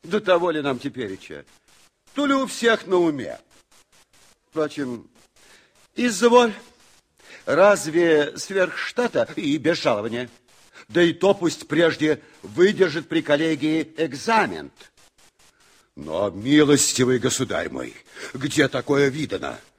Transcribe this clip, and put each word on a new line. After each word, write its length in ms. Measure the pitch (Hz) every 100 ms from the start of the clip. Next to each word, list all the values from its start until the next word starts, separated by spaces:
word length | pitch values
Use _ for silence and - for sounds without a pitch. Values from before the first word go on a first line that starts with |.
До 160 | 165 208
того 320 | 185 180 175
ли 100 | 156
нам 180 | 139 123
тепереча? 640 | 143 127 107 95 - 76 - _ _ _ _ _ _ -
То 100 | 285
ли 80 |
у 140 | 269 262
всех 400 | - 226 220 170
на 100 | 180
уме? 420 | 170 143 90 57 _ _ _ _ _ _ _ _ _ _ _
Впрочем, 580 | 156 151 147 131 117 - _ _ _ _ - _ _ _ -
изволь. 580 | 240 190 233 240 233 202 - _ _ _ _ _ - - -
Разве 920 | 143 196 202 156 160 170 151 143 -
сверх 400 | - 190 180 -
штата 500 | - - 240 143 113 -
и 200 | 151 151
без 200 | 143 170
жалования? 520 | 156 107 110 117 123 _ _ _ _ - -
Да 120 | 110
и 120 | 175
то 200 | 160 185
пусть 340 | 202 170 - -
прежде 540 | 151 165 139 151 147 - _
выдержит 680 | - 107 190 208 180 151 -
при 140 | 160
коллегии 720 | 151 147 160 151 151 156 147 -
экзамен. 760 | 160 127 - 226 160 82 69 _ - _ _ _ _ _ _ _ _ _ _ -
Но, 340 | 76 80 101
милостивый 880 | 95 117 147 147 143 - - 123 127
государь 500 | 127 - 127 95 87
мой, 260 | 64 60 - _ - -
где 340 | 131 139 147 139
такое 400 | 127 120 139 139
видано? 500 | 139 139 92 73 57 -